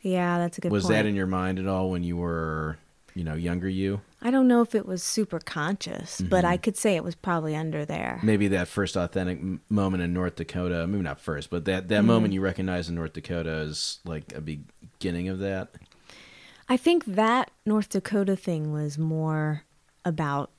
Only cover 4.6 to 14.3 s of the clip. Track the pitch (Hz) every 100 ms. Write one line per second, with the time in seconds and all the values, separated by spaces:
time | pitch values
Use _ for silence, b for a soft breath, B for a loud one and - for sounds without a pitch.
4.6 | 233 220 196 185 - - 208 165 - -
5.6 | 151 202 175 - - - 185 185 175 175
6.6 | - 196 226 180 160 165 - 170 156 151
7.6 | 160 156 147 - 60 62 107 104 101 95
8.6 | 87 - 95 95 87 95 90 87 90 90
9.6 | _ 104 95 92 87 90 90 - 85 87
10.6 | 90 87 85 101 85 69 - 73 - 87
11.6 | 80 92 92 104 107 113 107 95 95 92
12.6 | 92 90 82 85 80 80 78 87 80 80
13.6 | 76 76 - - 85 80 76